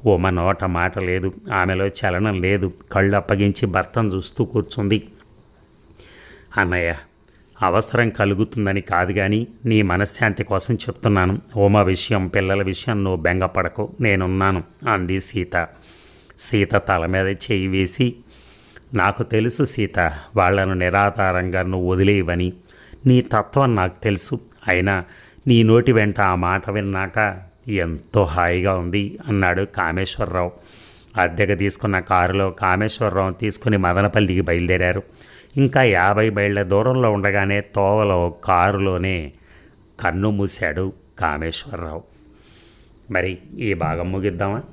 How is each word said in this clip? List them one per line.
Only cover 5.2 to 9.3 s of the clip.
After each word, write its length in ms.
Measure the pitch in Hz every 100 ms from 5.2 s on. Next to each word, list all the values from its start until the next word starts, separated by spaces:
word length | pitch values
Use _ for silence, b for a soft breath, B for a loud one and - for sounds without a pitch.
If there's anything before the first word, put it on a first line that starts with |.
| _ _ _ _ _ _ _ - B B B B B -
"అన్నయ్య, 380 | 95 90 85 82 - _ _ b b -
అవసరం 520 | 92 92 110 120 117
కలుగుతుందని 680 | - 101 98 107 - 98 98
కాదు 320 | - 87 92
గాని, 340 | 101 98